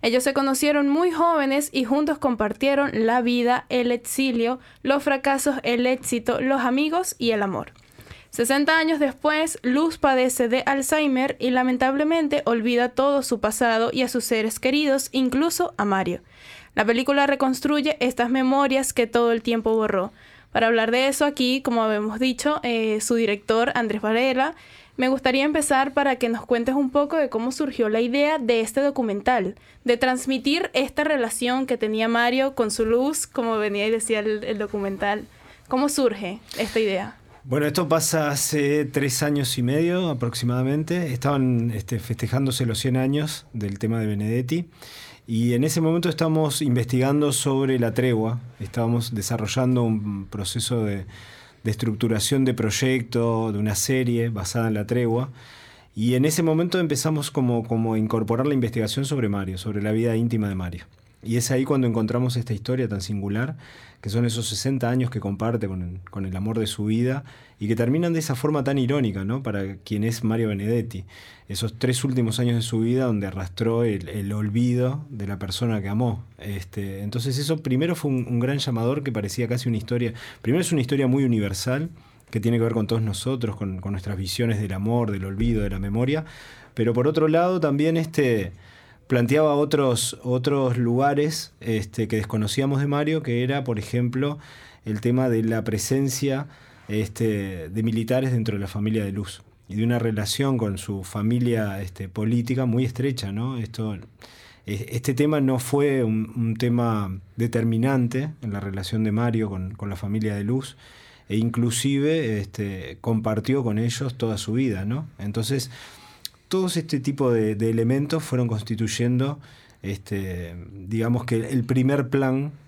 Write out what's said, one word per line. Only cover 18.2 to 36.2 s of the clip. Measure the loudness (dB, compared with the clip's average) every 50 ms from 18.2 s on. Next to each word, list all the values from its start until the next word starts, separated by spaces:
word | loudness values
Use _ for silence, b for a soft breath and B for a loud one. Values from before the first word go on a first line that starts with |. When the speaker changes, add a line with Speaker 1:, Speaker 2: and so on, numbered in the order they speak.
| 0 2
Speaker 1:
memorias | 2 2 4 4 4 4 4 4 4 2 0 0 0
que | 0 0
todo | 2 4 2 4 4 2
el | 2
tiempo | 0 0 -2 0 2 2 2
borró. | 2 2 2 0 0 -2 -2 B B B B B B B B B
Para | 2 2 4
hablar | 4 4 2 2
de | 2 2 2 2
eso | 2 2 2
aquí, | 0 2 2 0 2 2 0 0
como | 0 0 2 2
habíamos | 2 2 0 0 -2 -2 0
dicho, | 0 0 0 0 0 0 0 0 -2
eh, | -2 -2 0 0 0 0 -2
su | 0 0 2
director, | 2 2 2 0 -2 0 0 2 2 2 2 2
Andrés | 0 -2 0 -2 -2
Varela, | 0 0 2 2 2 2 2 2 0 0 -2 B B B B B B B B
me | -2 0 0
gustaría | 0 2 2 2 2 2 2
empezar | 2 2 0 2 2 2 2 2 2 2
para | 2 2 2 2
que | 2 0 -2
nos | -2 -2 0
cuentes | 0 0 0 2 2 2
un | 2 0 2
poco | 2 2 2 2 2
de | 0 0 0
cómo | 0 -2 -2 -2 -2
surgió | -2 -4 -4 0 0 0 0
la | 2 2
idea | 0 2 2 2 2 2 2 0
de | 2 2 2 2
este | 2 0 0 2
documental, | 2 2 2 0 -2 0 -2 0 2 2 2 2 2 -2 -4 b b b b b b
de | 0 2 2
transmitir | 4 0 0 0 0 -2 -2 0 2 2 2 2 0 0 0
esta | 0 0 0 0 -2 0
relación | 2 2 2 0 0 -2 -2 0 0 0 0 0
que | 0 -2
tenía | -2 0 -2 0 0 0 2
Mario | 2 2 2 2 4 2 2 0 2
con | 0 0 0
su | 2 0 0
luz, | 2 4 2 2 2 0 -2 -6
como | -6 _ -4 -2 0 0 0
venía | 0 0 0 0 0
y | 0
decía | 0 0 0 0 -2 0
el, | 0 0 -2 -2 -2
el | -4 -4
documental. | -4 -4 -4 -4 -2 -2 -2 -4 -2 -2 -2 -2 -2 -4 -10 B B B B B B B B
¿Cómo | 0 2 2 2
surge | 2 2 2 2 2 0